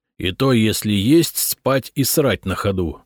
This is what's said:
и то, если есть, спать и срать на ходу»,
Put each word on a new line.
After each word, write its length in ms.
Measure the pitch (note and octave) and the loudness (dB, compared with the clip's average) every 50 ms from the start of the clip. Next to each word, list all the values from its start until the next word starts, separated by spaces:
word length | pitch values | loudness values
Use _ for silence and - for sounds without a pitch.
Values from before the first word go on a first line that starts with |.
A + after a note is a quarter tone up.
| _ _ _ | _ _ _
и 140 | - F2 F#2 | -6 -6 -6
то, 220 | F2+ - C3 C3+ B2+ | -2 0 0 2 2
если 400 | A2+ A2 G#2+ G2 - - G#2+ G#2+ | 4 2 2 0 -2 -2 -2 -2
есть, 420 | G2+ F#2 A#2+ D3+ E3+ D#3 - - | 0 2 4 4 4 2 2 -2
спать 560 | - - - - _ - B2+ C3+ C3+ - - - | -6 -4 -6 -6 _ -2 0 0 -2 -2 -4 -4
и 100 | C#3+ C3 | -2 -2
срать 400 | - - D#3+ C#3+ B2+ G2 - - | 0 0 0 2 2 0 -2 -4
на 100 | F#2+ F2+ | -6 -4
ходу», 460 | - - G#2 G2 F#2 F2 D#2+ - - _ | -2 -2 -2 -2 -2 -2 -4 -6 -10 _